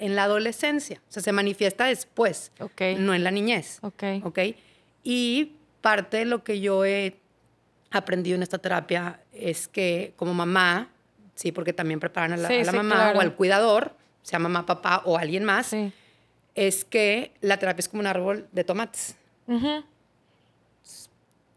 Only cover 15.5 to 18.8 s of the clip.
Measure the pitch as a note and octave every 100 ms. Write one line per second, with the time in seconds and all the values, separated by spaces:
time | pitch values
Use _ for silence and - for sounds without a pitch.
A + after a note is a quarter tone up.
15.5 | G3+ B3 G#3+ G3+ - _ _ _ _ _
16.5 | - G3 F#3+ - A3+ G#3 G#3+ - _ G3+
17.5 | G3 F#3+ F3 - G#3+ G3+ F#3 F#3 G#3 F#3
18.5 | F3+ F3 F#3+